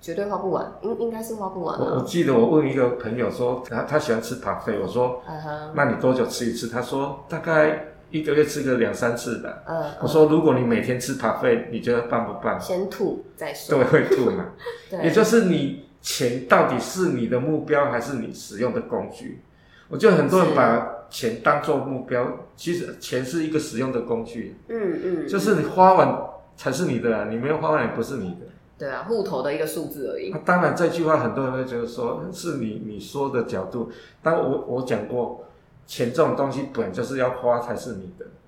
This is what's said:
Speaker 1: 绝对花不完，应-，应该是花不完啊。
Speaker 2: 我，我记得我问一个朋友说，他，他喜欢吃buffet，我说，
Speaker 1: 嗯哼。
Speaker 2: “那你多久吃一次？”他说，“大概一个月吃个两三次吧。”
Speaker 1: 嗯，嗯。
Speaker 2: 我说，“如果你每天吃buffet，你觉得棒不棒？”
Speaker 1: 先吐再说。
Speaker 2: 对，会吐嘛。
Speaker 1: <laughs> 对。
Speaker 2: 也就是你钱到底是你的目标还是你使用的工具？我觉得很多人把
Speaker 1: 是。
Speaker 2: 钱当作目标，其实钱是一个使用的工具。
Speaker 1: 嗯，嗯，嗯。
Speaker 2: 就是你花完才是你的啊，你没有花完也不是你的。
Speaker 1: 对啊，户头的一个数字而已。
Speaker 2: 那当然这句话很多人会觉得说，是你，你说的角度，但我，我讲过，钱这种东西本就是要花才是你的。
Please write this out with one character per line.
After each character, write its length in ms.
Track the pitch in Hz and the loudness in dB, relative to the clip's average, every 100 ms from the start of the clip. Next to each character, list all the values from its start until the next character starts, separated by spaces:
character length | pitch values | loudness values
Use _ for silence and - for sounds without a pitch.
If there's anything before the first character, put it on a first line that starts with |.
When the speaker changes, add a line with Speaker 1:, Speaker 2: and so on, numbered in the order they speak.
Speaker 1:
绝 140 | 170 | -8
对 120 | 190 202 | -6 -4
花 100 | 190 | -2
不 160 | 196 | -2
完， 200 | 156 - - | -2 -4 -8
应-， 140 | 214 226 | -6 -4
应 100 | 233 | -4
该 100 | 220 | -4
是 140 | 220 | -8
花 140 | 220 190 | -6 -6
不 160 | 185 | -6
完 120 | 160 160 | -6 -2
啊。 60 | |
Speaker 2:
我， 120 | - 78 | -2 -2
我 80 | |
记 180 | - 147 | -2 0
得 100 | 135 | 4
我 180 | 120 117 | 4 6
问 200 | 156 135 | 4 4
一 20 | |
个 180 | 131 123 | 2 2
朋 260 | - 110 123 | 0 -6 -2
友 120 | 104 | -2
说， 360 | 90 123 127 - | 0 -2 -2 -4
他， 140 | 113 | -6
他 160 | - 151 | 0 0
喜 140 | 139 | 2
欢 100 | 113 | -2
吃 140 | - 127 | -2 -6
buffet， 440 | 101 90 120 101 | -4 -4 -4 -2
我 60 | 92 | -2
说， 340 | 113 127 - - | 0 0 -2 -10
Speaker 1:
嗯 160 | 156 | -12
哼。 300 | 156 151 151 | -10 -10 -6
Speaker 2:
“那 120 | 147 131 | 0 0
你 140 | 107 | 4
多 140 | 127 | 2
久 100 | 131 | 4
吃 220 | 113 - 113 | 0 0 -4
一 60 | |
次？” 160 | - 113 | -2 -4
他 100 | 120 | -4
说 380 | 123 135 143 - - | -4 -4 -4 -6 -8
，“大 120 | 160 | -6
概 540 | 170 156 156 156 - - - | 2 4 4 2 -6 -16 -8
一 100 | 156 | -4
个 100 | 151 | 2
月 120 | 147 | 4
吃 180 | 147 147 | 4 2
个 140 | 131 120 | 0 2
两 180 | 107 | 2
三 220 | 101 120 117 | 2 0 0
次 220 | 123 107 | -4 -6
吧。” 140 | - - - | -6 -12 -6
Speaker 1:
嗯， 160 | 165 | -6
嗯。 120 | 147 - | -6 -2
Speaker 2:
我 40 | 127 | 2
说 200 | 156 151 | 8 8
，“如 100 | 156 | 8
果 140 | 156 | 6
你 60 | 127 | 4
每 220 | 120 110 | 4 2
天 180 | 123 123 | 2 -2
吃 180 | - 131 | -2 -2
buffet， 460 | 113 - 127 113 - | 0 2 4 2 0
你 80 | 110 | -4
觉 120 | 120 | 0
得 100 | 120 | 0
棒 220 | 117 120 107 | 0 -2 -2
不 60 | |
棒？” 260 | 98 117 92 | -4 -4 -4
Speaker 1:
先 260 | - 185 202 | -2 -2 -4
吐 360 | - 180 - - | -2 -2 -2 -10
再 180 | - 151 | -12 -10
说。 240 | - - 143 | -10 0 2
Speaker 2:
对， 80 | 156 | 6
会 180 | 151 - | 6 6
吐 160 | 392 120 | 4 4
嘛。 140 | 95 - - - | 0 -6 -10 -14
Speaker 1:
<laughs> 160 | - - | -14 -10
对。 140 | 180 | -2
Speaker 2:
也 80 | 160 | 4
就 140 | 208 | 4
是 220 | 185 226 185 | 6 6 4
你 400 | 151 139 - - _ | 2 0 -6 -14 _
钱 460 | - - 123 131 - | -8 0 0 0 4
到 220 | 185 143 | 4 4
底 100 | 120 | 0
是 300 | - 185 170 | -4 -2 0
你 180 | 123 110 | 0 0
的 140 | 123 | 0
目 240 | 147 151 | 0 -2
标 260 | - 143 139 | 0 0 2
还 100 | 120 | -2
是 180 | 123 127 | -4 -6
你 140 | 92 | -8
使 260 | - - 104 | -12 -14 -4
用 140 | 123 | -2
的 100 | 113 | -2
工 280 | - 113 101 | -4 -6 -6
具？ 320 | - - - _ _ _ - - | -12 -14 -16 _ _ _ -20 -12
我 100 | - | 4
觉 100 | 214 | 6
得 80 | 175 | 6
很 120 | 139 | 4
多 160 | 185 | 4
人 100 | 160 | 4
把 220 | 139 117 117 | 6 4 4
Speaker 1:
是。 60 | - - - | -2 -10 -12
Speaker 2:
钱 300 | - 117 113 | -4 -4 0
当 180 | 147 147 | 0 0
作 180 | - 139 | 2 0
目 260 | 131 127 | -2 -6
标， 200 | - 123 123 85 - | -4 -2 -2 -6 -14
其 180 | - 165 | -10 -6
实 220 | 175 120 131 | -4 -6 -10
钱 240 | - 131 | -6 -4
是 180 | 131 165 | -2 -4
一 80 | 156 | -2
个 80 | 151 | -2
使 200 | - 113 | -2 -4
用 120 | 131 | -2
的 120 | 123 | -2
工 220 | 117 113 | -2 -4
具。 320 | 113 117 98 - - | -4 -10 -12 -12 -10
Speaker 1:
嗯， 100 | 226 | -4
嗯， 220 | 190 170 180 170 | -2 -2 -2 -2
嗯。 40 | 143 | -2
Speaker 2:
就 120 | 190 | 0
是 160 | 214 170 | 2 2
你 80 | |
花 300 | - 180 190 | 2 8 8
完 220 | 180 131 - - - - - | 10 6 2 -6 -12 -20 -6
才 140 | 139 | -4
是 140 | 131 | -2
你 160 | 170 117 | 0 0
的 180 | 117 110 | 0 0
啊， 80 | 104 | -2
你 80 | 113 | -2
没 120 | 135 | -2
有 100 | 160 | 0
花 140 | 160 | 2
完 120 | 151 | 0
也 60 | 117 113 | 0 -2
不 40 | |
是 180 | 120 135 | -4 -4
你 100 | 95 | -6
的。 160 | - - - _ - | -8 -14 -20 _ -12
Speaker 1:
对 100 | 139 | -8
啊， 180 | 127 170 | -8 -4
户 160 | 226 | -2
头 180 | 190 135 | -2 -2
的 100 | 139 | -2
一 60 | 151 | -2
个 80 | 156 | -2
数 200 | 160 143 | -4 -6
字 260 | 143 123 | -6 -6
而 80 | - | -6
已。 100 | 190 | -6
Speaker 2:
那 80 | 165 | -4
当 240 | - 180 | 2 4
然 100 | 151 | 4
这 140 | - 165 | 2 2
句 160 | 170 | 2
话 160 | 156 151 | 2 2
很 160 | 117 | 2
多 120 | 123 131 | -2 -2
人 60 | |
会 120 | 131 | -2
觉 120 | 127 120 | -4 -4
得 80 | |
说， 400 | 117 127 120 - 180 | -6 -4 -4 -4 -8
是 260 | - 170 139 | -8 -6 -4
你， 220 | 110 110 110 | -4 -6 -10
你 140 | 104 | -10
说 280 | 95 139 135 | -8 -4 0
的 140 | 127 | 0
角 220 | 117 95 | -2 -4
度， 260 | 95 120 - - - _ | -4 -6 -6 -10 -20 _
但 140 | 160 165 | 0 2
我， 280 | 139 123 - | 0 -2 -2
我 140 | 127 | -4
讲 260 | 127 107 107 | -2 -2 -2
过， 360 | 123 113 - - - _ - | -4 -4 -6 -16 -20 _ -20
钱 280 | - - 120 | -14 -4 -2
这 120 | 160 | 2
种 120 | 143 123 | 2 2
东 120 | 135 | 0
西 200 | 131 - | -2 -6
本 200 | 113 101 | -4 -4
就 100 | 123 | -4
是 160 | 120 135 | -4 0
要 100 | 127 | -2
花 300 | - 123 120 | 0 0 0
才 160 | 117 | 0
是 200 | 104 127 | -8 -8
你 180 | 98 90 - | -10 -12 -14
的。 100 | - - | -18 -18